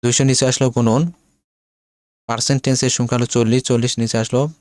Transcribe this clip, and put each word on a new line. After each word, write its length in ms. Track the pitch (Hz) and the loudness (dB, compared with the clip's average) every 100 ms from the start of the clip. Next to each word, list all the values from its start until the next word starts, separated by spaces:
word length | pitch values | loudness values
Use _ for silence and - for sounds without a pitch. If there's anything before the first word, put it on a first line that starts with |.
দুইশো 200 | 120 120 135 | -2 0 2
নিচে 140 | 131 127 | 2 0
আসলো 160 | 127 131 123 | 0 0 2
গুণন, 260 | 117 117 170 - _ _ _ _ _ _ _ _ _ _ - | 2 2 0 -6 _ _ _ _ _ _ _ _ _ _ -8
পার্সেন্টেজের 640 | 117 - 139 135 127 131 - | -4 0 0 0 0 0 -2
সংখ্যা 200 | 120 123 | -2 -2
হলো 120 | 120 | 0
চল্লিশ, 260 | 120 113 123 - | 0 2 2 2
চল্লিশ 240 | 120 120 - | 0 0 -2
নিচে 160 | 113 117 | -2 -2
আসলো 180 | 110 123 147 160 | -2 -2 -2 -6